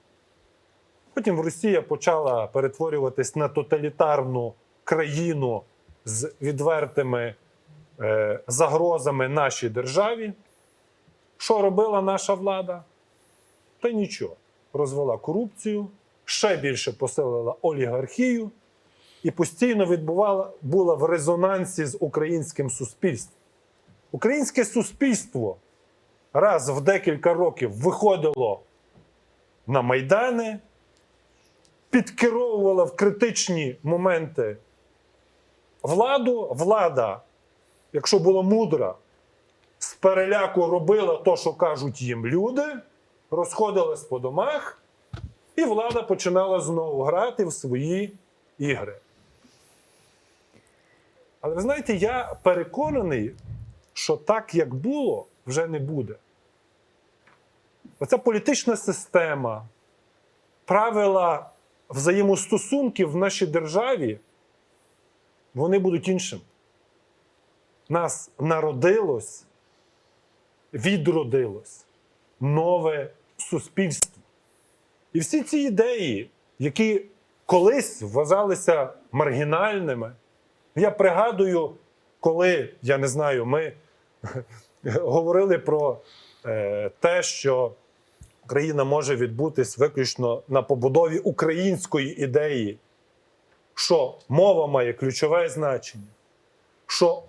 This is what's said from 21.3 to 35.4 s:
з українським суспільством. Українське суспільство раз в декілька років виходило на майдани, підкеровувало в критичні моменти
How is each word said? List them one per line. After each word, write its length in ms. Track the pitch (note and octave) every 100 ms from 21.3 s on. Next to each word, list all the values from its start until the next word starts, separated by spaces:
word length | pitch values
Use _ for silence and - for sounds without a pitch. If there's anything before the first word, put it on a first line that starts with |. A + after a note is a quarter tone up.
| F3 F#3 F#3+ F3+ D#3+ D3
з 120 | -
українським 720 | D3+ D3+ D#3 E3+ C#3+ - C3+
суспільством. 680 | - C3 - F#3 A#2 - _ _ _ _ _ _ _ _
Українське 540 | C3 A3 D4 A#3 - A3+
суспільство 920 | A#3+ - - C#4 G#3+ - C3 G#2 - _ _ _ _ _ _ _ C#3+
раз 300 | G3+ E3+ C3
в 120 | C#3
декілька 520 | C#3+ G3 F3+ D3 E3+
років 380 | E3+ E3+ - A#2+
виходило 920 | G#2 E3 - G#3 F3+ D3+ C3+ A2+ F#2+ _ _ _ _ _ _ _ _ _ _ -
на 140 | C3+
майдани, 800 | A#2+ C3 C3+ G3+ B3+ A#3 A3+ G#3 _ _ _ _ _ _ _ _ _ _ _ _ -
підкеровувало 960 | B3 - - A#3 A3+ B3 G#3 G3 F#3 F3
в 100 | -
критичні 800 | G3+ G3+ A#3 - - E3 C#3 -
моменти 720 | C#3+ F3 F#3 E3+ D#3 D#3 A2 G#2 _ _ _ _ _ _ _ _